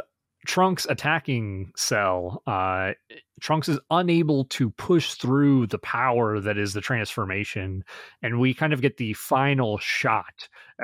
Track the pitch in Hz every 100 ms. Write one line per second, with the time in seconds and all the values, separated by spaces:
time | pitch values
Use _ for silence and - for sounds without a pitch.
0 | - _ _ _ - - 185 175 - 127
1 | 151 160 - 123 107 95 90 - - 104
2 | 98 90 90 - - 95 95 92 95 -
3 | _ 117 _ - - 156 170 143 - 165
4 | 175 170 156 139 131 - 120 - - 175
5 | - - 123 135 143 135 113 - - 120
6 | 131 120 110 107 101 104 101 104 - 120
7 | 104 - 95 98 104 107 95 95 - -
8 | - - 120 120 131 127 156 143 131 -
9 | 113 104 - 135 135 139 117 104 - -
10 | 127 107 - - - - - -